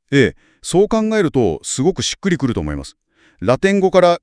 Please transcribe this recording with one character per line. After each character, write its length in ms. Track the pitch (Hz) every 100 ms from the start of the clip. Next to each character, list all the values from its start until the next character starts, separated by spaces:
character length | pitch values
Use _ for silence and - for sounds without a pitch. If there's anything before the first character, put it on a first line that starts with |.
| -
え 240 | 139 107
え、 20 | - _ _
そ 220 | - 170
う 60 | 208
考 160 | 220 220 220
え 60 |
る 80 | 160
と、 300 | 135 104 76
す 200 | - -
ご 120 | 147
く 80 | 180
し 120 | -
っ 20 | -
く 100 | 190
り 60 | 175
く 100 | 131
る 80 |
と 60 | 101
思 120 | 76
い 40 | 71
ま 80 |
す。 120 | 67 _ _ _ _ -
ラ 180 | 98 131
テ 140 | 190
ン 80 | 202
語 100 | 185
か 100 | 185
ら 200 | 175 175